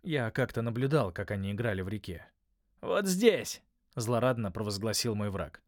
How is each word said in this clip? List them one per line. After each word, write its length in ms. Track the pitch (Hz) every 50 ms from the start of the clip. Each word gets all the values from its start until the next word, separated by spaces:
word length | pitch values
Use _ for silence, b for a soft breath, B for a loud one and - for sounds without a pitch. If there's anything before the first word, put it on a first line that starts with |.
Я 280 | - 190 156 143 120 113
как-то 320 | - - - - - 120
наблюдал, 500 | 113 120 113 117 131 135 147 151 120 92
как 180 | 85 - 98 -
они 220 | 104 101 98 98
играли 300 | 101 101 113 117 101 95
в 60 | 92 92
реке. 380 | 104 104 - - 87 87 - - _ _ _ _ _ _ _ _ _ _
"Вот 260 | - - 180 196 202
здесь!" 560 | 190 185 185 220 233 190 135 107 - - - _ _ _ _ _ _ _
злорадно 560 | 131 113 110 123 113 113 127 127 117 113 98
провозгласил 640 | 90 - 110 104 101 98 104 113 104 - - 120 107
мой 160 | 104 104 104
враг. 320 | 95 95 82 78 - - _